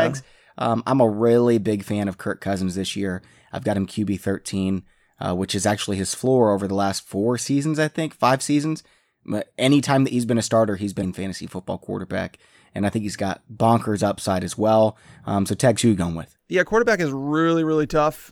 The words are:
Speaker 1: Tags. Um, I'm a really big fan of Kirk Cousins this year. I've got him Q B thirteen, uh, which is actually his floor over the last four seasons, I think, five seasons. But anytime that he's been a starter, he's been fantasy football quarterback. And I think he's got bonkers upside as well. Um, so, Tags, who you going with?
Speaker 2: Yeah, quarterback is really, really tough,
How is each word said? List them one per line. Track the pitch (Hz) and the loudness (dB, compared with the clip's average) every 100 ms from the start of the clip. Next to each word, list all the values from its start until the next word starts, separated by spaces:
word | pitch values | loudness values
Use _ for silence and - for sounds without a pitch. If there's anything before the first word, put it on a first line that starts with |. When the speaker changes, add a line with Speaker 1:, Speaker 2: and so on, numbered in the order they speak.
Speaker 1:
Tags. | 127 135 - _ _ - | 2 -2 -12 _ _ -4
Um, | 120 113 120 | -2 -2 0
I'm | 135 | 2
a | 113 | 2
really | 104 117 120 120 117 | 4 4 4 4 2
big | 101 104 | 0 -4
fan | - 104 101 | -2 -4 -4
of | 90 | -6
Kirk | - 95 | -6 -6
Cousins | 95 98 95 90 | -4 -2 -2 -4
this | 92 101 | -6 -4
year. | 98 90 - _ _ | -6 -6 -12 _ _
I've | - | -6
got | 107 98 | -2 -2
him | 95 | -2
Q | - 101 | -2 -2
B | 95 | -2
thirteen, | 98 98 - 98 95 95 - _ _ - | -4 -6 -4 -4 -2 -2 -8 _ _ -10
uh, | 95 | -4
which | 90 95 101 | -4 -2 -2
is | 104 | 0
actually | 104 - 98 | -2 -2 -4
his | 92 | -4
floor | - 127 131 110 | -2 2 4 4
over | 98 98 | 2 0
the | 98 | 0
last | 98 95 - | -2 -4 -6
four | 98 113 123 | -2 -2 -2
seasons, | - 139 151 151 | -2 -2 0 -2
I | 156 | -2
think, | - 156 | -2 -6
five | - 123 135 | 0 2 2
seasons. | - 147 151 156 - _ _ _ - | 2 0 0 -6 -10 _ _ _ -8
But | 104 - - | -6 -6 0
anytime | 131 143 143 135 | 4 4 4 2
that | 135 | 2
he's | 123 120 | 0 0
been | 117 | 0
a | |
starter, | - 113 107 98 | 2 2 2 0
he's | 104 | -4
been | 98 92 | -4 -4
fantasy | 92 95 92 92 | -4 -8 -8 -12
football | 92 - 90 | -10 -8 -8
quarterback. | - 98 92 95 92 _ _ _ _ - | -6 -8 -6 -6 -6 _ _ _ _ -4
And | 101 | -2
I | |
think | 113 | -2
he's | 104 92 | -6 -6
got | 98 - - | -6 -6 -10
bonkers | 110 113 117 110 104 | 0 4 4 2 0
upside | 104 95 - 92 | 0 -2 -2 -2
as | 90 - | -2 0
well. | 107 110 110 - - - - | 4 4 4 0 -18 -14 -4
Um, | 101 95 | -2 -2
so, | 101 | 2
Tags, | 131 104 | 2 4
who | 120 | 2
you | 95 | 2
going | 85 82 | 0 -6
with? | - _ - | -12 _ -4
Speaker 2:
Yeah, | 180 | -2
quarterback | - 220 233 196 | 2 2 2 0
is | 156 | 0
really, | 135 143 156 165 165 | -4 -2 0 2 2
really | 160 156 151 | 2 0 2
tough, | 156 151 151 - | 2 2 -2 -12